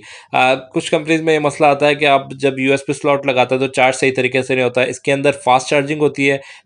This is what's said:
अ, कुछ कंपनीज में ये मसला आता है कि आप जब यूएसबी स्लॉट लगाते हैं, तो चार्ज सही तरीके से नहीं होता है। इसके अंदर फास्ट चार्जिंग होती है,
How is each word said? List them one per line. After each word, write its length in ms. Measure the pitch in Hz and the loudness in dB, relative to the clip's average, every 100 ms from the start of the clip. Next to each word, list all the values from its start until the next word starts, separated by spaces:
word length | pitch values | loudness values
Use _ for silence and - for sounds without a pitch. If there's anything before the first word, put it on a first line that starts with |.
| - - - | -10 -20 -4
अ, 360 | 131 127 135 - | 0 2 0 -4
कुछ 160 | 170 - | -6 -2
कंपनीज 320 | 165 151 160 | -2 0 -2
में 120 | 160 | 0
ये 60 | 156 | 0
मसला 280 | 147 - 147 | 0 2 2
आता 200 | 139 147 | 2 0
है 80 | |
कि 100 | 143 | 2
आप 240 | 147 139 135 | 2 2 -2
जब 220 | 135 139 131 | -4 -4 0
यूएसबी 340 | 131 139 143 | 0 0 -2
स्लॉट 320 | 143 147 139 | -4 0 0
लगाते 300 | 139 123 123 | 0 0 0
हैं, 60 | 131 | 0
तो 60 | 135 | -2
चार्ज 280 | 135 131 | 0 0
सही 160 | 131 135 | 2 0
तरीके 320 | 131 123 135 | 0 0 -2
से 100 | 127 | -2
नहीं 100 | 127 | 0
होता 180 | 123 123 | 0 0
है। 80 | 127 | -2
इसके 220 | 120 - | -2 -2
अंदर 200 | 139 143 | 0 0
फास्ट 360 | - 135 127 - | 0 2 2 2
चार्जिंग 320 | 147 139 151 | -2 -2 0
होती 260 | 143 139 | -2 0
है, 100 | 139 139 - - | 0 0 -6 -20